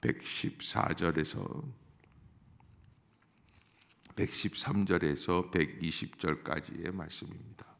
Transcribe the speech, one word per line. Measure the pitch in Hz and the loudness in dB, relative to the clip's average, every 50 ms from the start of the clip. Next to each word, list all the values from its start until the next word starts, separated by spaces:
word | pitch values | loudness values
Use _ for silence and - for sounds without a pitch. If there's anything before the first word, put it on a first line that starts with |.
백십사 | - - - - - - - - - - - - - - - - - - - | 2 2 0 0 -4 -6 -4 -2 -2 -2 -4 -4 -6 -2 2 2 2 2 2
절에서 | - 87 85 82 - 78 78 - - 95 - - - - 143 123 - - - - _ - _ - - - - - - - - - - - - - - - - - _ _ _ _ _ _ _ _ _ _ - _ - _ _ _ _ _ _ - _ - - - | 2 2 2 2 2 0 -2 -4 -6 -6 -6 -6 -8 -8 -10 -12 -14 -20 -20 -20 _ -20 _ -20 -20 -20 -20 -20 -20 -20 -20 -20 -20 -20 -20 -20 -20 -20 -20 -20 _ _ _ _ _ _ _ _ _ _ -20 _ -20 _ _ _ _ _ _ -20 _ -20 -10 -2
백십삼 | - - - - - - 104 - - - - 95 101 98 | 0 0 0 0 -2 -2 -2 0 0 0 2 4 4 6
절에서 | 95 92 87 87 78 73 71 - - 87 90 87 - | 6 4 4 6 4 2 2 2 2 2 2 2 4
백이십 | - 90 78 73 - - 78 80 78 - - 78 - - | 4 4 4 4 0 -4 -4 -2 -2 -2 -4 -6 -8 -2
절까지의 | - 80 76 - - - - 82 - - - - 85 87 | 0 0 0 0 -2 -4 -4 -4 -4 -8 -10 -6 -6 -6
말씀입니다. | 95 95 80 78 - - - - - - - 113 - - - - - _ | -4 -6 -8 -8 -10 -10 -10 -12 -12 -14 -14 -16 -16 -18 -18 -20 -20 _